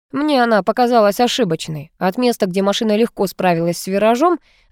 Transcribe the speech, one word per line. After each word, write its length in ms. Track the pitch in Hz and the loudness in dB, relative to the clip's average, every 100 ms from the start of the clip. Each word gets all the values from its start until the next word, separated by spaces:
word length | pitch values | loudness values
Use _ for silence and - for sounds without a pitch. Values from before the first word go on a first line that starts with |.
| _ | _
Мне 320 | 262 302 269 | -4 0 2
она 200 | 233 214 | 2 2
показалась 580 | 185 220 240 240 208 202 | 0 0 2 4 2 2
ошибочной. 720 | 240 - 196 160 - 151 - - | 0 0 -2 -4 -8 -12 -14 -6
От 180 | 180 214 | -4 0
места, 300 | 247 220 196 | -2 0 -2
где 160 | 190 | 0
машина 340 | 196 202 220 208 | -2 0 0 0
легко 300 | 226 - 190 | 0 -2 -6
справилась 500 | - 185 165 170 170 | -2 0 0 -2 -4
с 100 | 190 | -4
виражом, 540 | 196 214 240 349 330 _ _ _ | 0 2 2 2 0 _ _ _